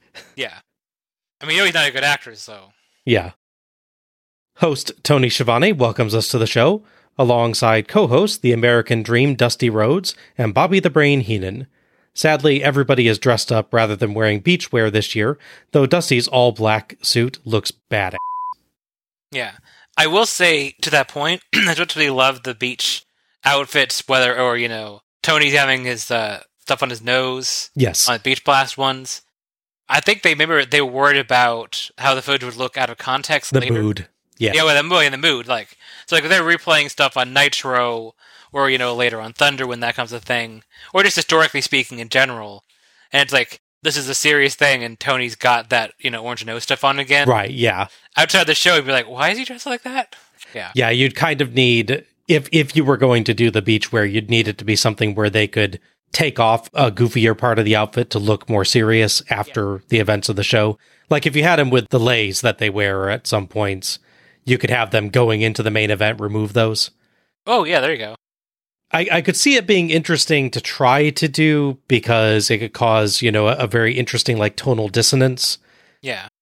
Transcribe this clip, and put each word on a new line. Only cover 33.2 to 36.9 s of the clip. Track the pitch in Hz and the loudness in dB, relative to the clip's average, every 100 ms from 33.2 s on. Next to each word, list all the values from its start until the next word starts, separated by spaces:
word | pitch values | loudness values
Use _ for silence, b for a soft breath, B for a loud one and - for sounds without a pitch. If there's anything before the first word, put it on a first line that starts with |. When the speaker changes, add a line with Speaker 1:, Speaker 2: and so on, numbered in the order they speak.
| 143 147 - | -2 -4 0
Speaker 1:
The | 131 | -2
Speaker 2:
later. | 123 | 0
Speaker 1:
mood. | 113 107 95 - _ _ - | -2 -2 -4 -10 _ _ -6
Yeah. | 110 151 | -2 2
Speaker 2:
Yeah, | |
well, | 160 147 | 2 2
the | 156 | 2
mood, | 180 143 | 2 2
the | 135 | 2
mood, | 160 131 117 | -2 -2 -2
like, | 120 104 _ B B B | -6 -6 _ B B B
so, | 165 | -2
like, | 151 | 2
they're | 185 | 2
replaying | 165 170 - 156 | 2 0 2 0
stuff | 143 | 0